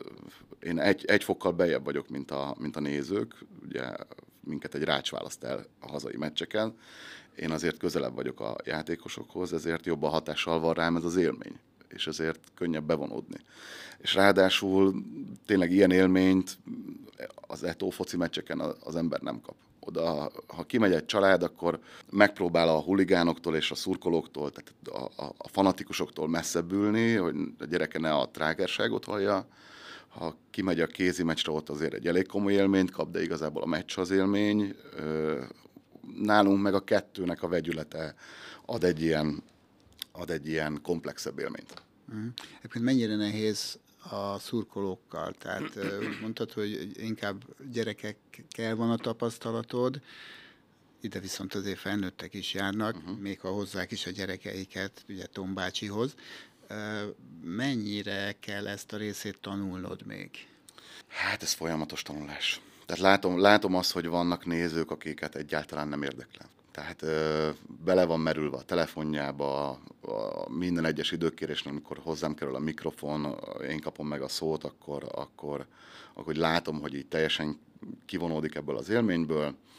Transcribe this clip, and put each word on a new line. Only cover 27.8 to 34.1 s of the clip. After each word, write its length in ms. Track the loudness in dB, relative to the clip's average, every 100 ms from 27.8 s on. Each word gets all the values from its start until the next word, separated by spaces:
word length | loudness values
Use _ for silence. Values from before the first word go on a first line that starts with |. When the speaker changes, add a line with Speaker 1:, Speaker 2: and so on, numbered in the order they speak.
| 0 0
Speaker 1:
ne 160 | 2
a 140 | 2 0
trágárságot 760 | 0 0 0 -2 0 -2 -2
hallja. 420 | -4 -2 0 0 -2 -14 -20 -20 -18 -18 -18
Ha 280 | -8 -8 -8 _
kimegy 300 | -2 0 2
a 60 | 0
kézi 360 | 2 2 2
meccsre, 300 | 0 0 -2
ott 160 | -4 -4
azért 260 | -4 -2
egy 120 | -2 0
elég 200 | 2 2
komoly 260 | 0 2
élményt 380 | 4 6 6 4
kap, 200 | 0 -4
de 120 | -2
igazából 400 | -2 -2 -4 -2
a 40 | -2
meccs 320 | -2 -2 -4
az 120 | 2